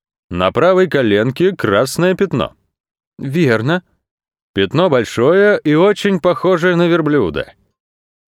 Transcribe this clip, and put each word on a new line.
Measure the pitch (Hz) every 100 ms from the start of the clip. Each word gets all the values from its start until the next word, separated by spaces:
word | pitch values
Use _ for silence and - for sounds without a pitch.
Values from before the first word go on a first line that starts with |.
| _ _ _
«На | 87 92
правой | 120 175 185 180
коленке | 139 113 101 123 131 185 185
красное | 110 98 135 - 185
пятно». | 180 196 131 71 - _ _ _ _ _ -
«Верно». | 135 156 139 110 123 180 - _ _ _ _ _ _
«Пятно | 98 98 147 185
большое | 127 104 - 135 190 208 202
и | 151
очень | 151 202 208 202 185
похожее | 180 165 180 175 180 170
на | 170
верблюда». | 170 151 147 90 73 - _ _ _ _ _ _ _